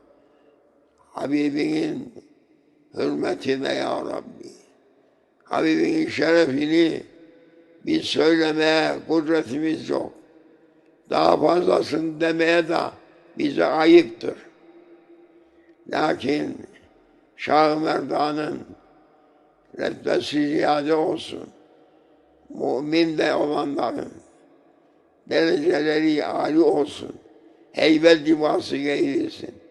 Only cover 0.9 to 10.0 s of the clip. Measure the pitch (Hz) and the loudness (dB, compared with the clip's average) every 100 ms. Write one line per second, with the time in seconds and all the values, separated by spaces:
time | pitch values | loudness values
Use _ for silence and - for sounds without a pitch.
0.9 | _ _ - 131 147 147 147 151 156 156 | _ _ -10 -4 -2 0 -2 -2 -2 -4
1.9 | - - - _ _ _ _ _ _ _ | -6 -12 -18 _ _ _ _ _ _ _
2.9 | - 139 147 147 - - 135 135 135 131 | -6 -4 -2 -4 -4 -4 -4 -2 -4 -4
3.9 | - - - - - - - _ _ _ | -6 -6 -10 -12 -20 -20 -20 _ _ _
4.9 | _ _ _ _ _ - - 160 160 165 | _ _ _ _ _ -8 -2 0 0 0
5.9 | 160 156 - 156 170 156 135 151 160 165 | 0 -2 0 2 4 4 0 0 2 2
6.9 | - - - - - - - _ - - | 0 -10 -20 -20 -20 -20 -20 _ -14 -4
7.9 | 156 - 143 156 165 156 156 156 160 151 | -2 -2 2 4 4 2 2 2 2 0
8.9 | 139 - 160 151 165 110 139 156 - - | -4 -2 -2 2 -2 -2 -4 -2 -4 -4
9.9 | 139 | -4